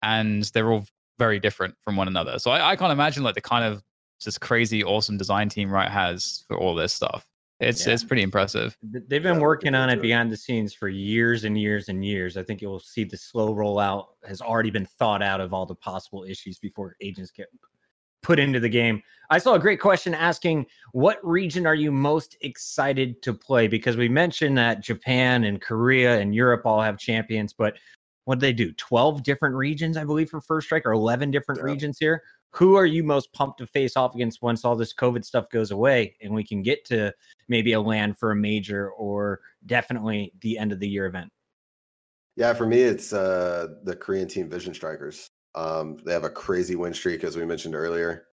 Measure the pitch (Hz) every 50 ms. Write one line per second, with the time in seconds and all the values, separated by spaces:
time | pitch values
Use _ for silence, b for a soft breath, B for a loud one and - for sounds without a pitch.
0 | 110 110 110 110 110 107 107 104 104 - - 113 110 113 113 104 98 - _ _
1 | _ _ _ - 120 113 107 101 104 104 - - 92 92 - _ - 110 101 98
2 | 95 92 92 87 80 65 - - - 120 131 170 156 156 196 - 185 175 143 143
3 | 147 156 139 139 135 117 - 104 - - 120 117 117 110 104 101 - _ _ _
4 | _ _ _ - - 107 - - - - 120 117 117 107 113 107 98 90 101 107
5 | - - 104 98 95 104 98 101 107 104 - 104 101 98 98 98 95 - 104 101
6 | 92 87 87 90 - - - - - - - - 92 90 85 82 78 - - -
7 | - - - - - _ _ _ _ _ _ - 120 123 117 - - - 117 113
8 | 113 - 135 117 95 95 95 101 98 98 - 107 - 113 - _ - 107 113 127
9 | - 127 143 151 165 185 170 160 147 151 156 151 - 147 135 131 131 127 123 104
10 | 117 113 117 117 117 113 110 - - - 120 113 107 101 - - 104 98 95 98
11 | 98 104 110 113 117 117 117 110 110 107 107 107 104 104 104 104 101 - 92 92
12 | 98 101 104 95 90 90 87 98 92 - 107 92 104 98 98 90 - - - 117
13 | 107 87 - - - - - 117 107 107 107 104 104 104 101 104 101 98 98 101
14 | - - _ _ - - 98 90 120 113 113 113 113 110 98 104 92 - _ -
15 | 123 110 104 98 101 98 95 95 95 90 95 95 92 - 90 - - 104 92 95
16 | - - 101 98 92 95 95 - - 98 90 - - 101 - 107 98 92 - -
17 | 101 98 92 95 92 87 _ - 95 - _ _ _ _ _ _ _ _ _ _
18 | _ _ _ _ - - 170 147 139 139 131 123 117 117 107 120 117 117 110 104
19 | - b b b b b 156 180 - 262 220 170 160 214 196 - - 202 185 170
20 | - 180 165 156 165 170 160 - - 170 160 151 127 b b b b b b 127
21 | 143 196 220 - - 170 165 185 190 165 143 180 175 160 156 151 151 151 139 135
22 | 139 143 156 160 - - - _ - 139 - - - - - - 135 139 135 135
23 | 135 123 117 - - 131 110 - _ - 135 120 113 107 113 107 - 127 113 120
24 | 120 117 123 151 180 196 - - 160 139 135 127 117 117 110 101 - - 113 -
25 | - 131 127 127 127 123 127 120 113 104 101 95 - - 113 110 120 127 131 127
26 | 123 123 120 107 101 101 104 113 127 123 120 117 - 113 110 107 110 107 104 -
27 | - - 113 113 107 - 113 107 104 101 - - 110 104 - B B B B B
28 | _ _ _ _ - 127 131 127 139 135 123 117 110 82 - - - - 123 117
29 | 127 156 151 143 123 139 139 - 156 139 127 131 131 143 156 143 165 160 160 156
30 | 151 147 151 156 160 156 - 147 - - 160 156 - - 160 160 - 117 110 110
31 | 107 113 120 127 143 143 139 143 - - 139 - - 139 147 139 151 147 139 -
32 | 160 156 165 160 b b b b b _ - - 175 190 196 196 185 160 156 165
33 | 160 151 143 139 - - - - 139 135 - - 123 - - 143 135 120 - 135
34 | 127 120 - 120 120 113 - - 120 120 117 113 - 120 120 113 113 - - -
35 | 127 123 120 120 104 - - 123 107 - - 113 110 98 101 101 120 139 135 120
36 | 107 101 - _ 110 101 107 110 104 - 107 98 95 120 147 - - - 123 110
37 | 104 101 - b b b b b b - 120 113 104 117 110 110 104 110 110 107
38 | 104 104 101 - 117 110 104 104 104 104 107 107 95 104 104 101 101 98 - -
39 | 107 101 101 101 101 101 98 - b b b b - 101 120 120 - - 123 113
40 | 107 110 107 104 101 - - - - 110 113 107 107 107 104 92 101 101 101 98
41 | 95 92 90 90 87 - _ _ _ _ _ _ _ _ _ _ _ _ _ _
42 | _ _ _ _ _ _ - 120 117 120 117 117 117 110 117 123 127 117 101 -
43 | - - 104 101 95 95 92 90 90 87 87 87 85 80 80 - 98 95 87 -
44 | - - 95 95 92 85 - 98 87 78 85 90 90 92 78 - 90 78 78 73
45 | 71 76 - - - - _ _ _ _ - 80 80 80 80 80 78 78 78 -
46 | - 82 87 85 76 76 - - - - 92 90 90 90 90 85 87 87 82 -
47 | - 90 85 80 92 80 78 85 82 85 82 78 - 82 78 73 82 85 82 85
48 | 85 85 82 80 - _